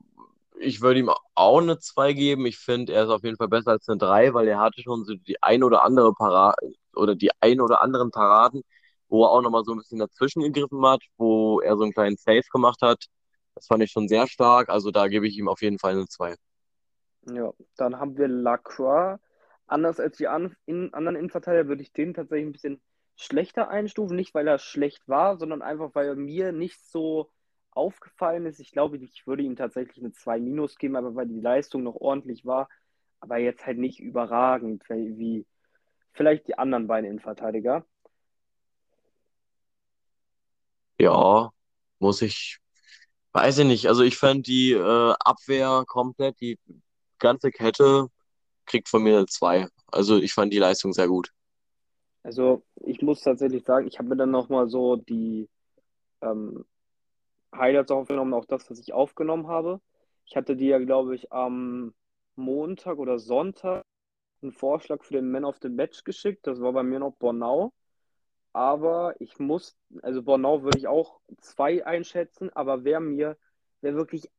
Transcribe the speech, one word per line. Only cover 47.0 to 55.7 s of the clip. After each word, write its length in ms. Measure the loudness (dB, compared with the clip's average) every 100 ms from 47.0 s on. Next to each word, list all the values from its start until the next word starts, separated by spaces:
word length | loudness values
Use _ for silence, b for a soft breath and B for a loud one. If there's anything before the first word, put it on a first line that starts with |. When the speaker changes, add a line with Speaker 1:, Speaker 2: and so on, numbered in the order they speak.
| _ 0
Speaker 1:
ganze 320 | 2 2 -2
Kette 560 | -2 0 4 6 6 0 _ _ _ _ _
kriegt 240 | -4 -4 0
von 140 | 2
mir 140 | 4 4
eine 80 | 2
zwei. 400 | 0 2 2 -2 _ _
Also 260 | 0 4 4
ich 160 | 2
fand 200 | 0 0
die 60 | 2
Leistung 340 | 2 2 -2
sehr 140 | 0 0
gut. 240 | 0 -4 _ _ _ _ _ _ _ _ _
Speaker 2:
Also 400 | -10 0 0 0 _
ich 260 | -14 -10 -4
muss 200 | -2 0
tatsächlich 420 | 0 0 -2 -2
sagen, 220 | 0 0 0
ich 120 | -6
habe 100 | -4
mir 80 | -2
dann 140 | 0
nochmal 360 | -2 0 0 0
so 280 | 0 0 -2
die, 520 | -4 -6 -6 -8 -10 _ _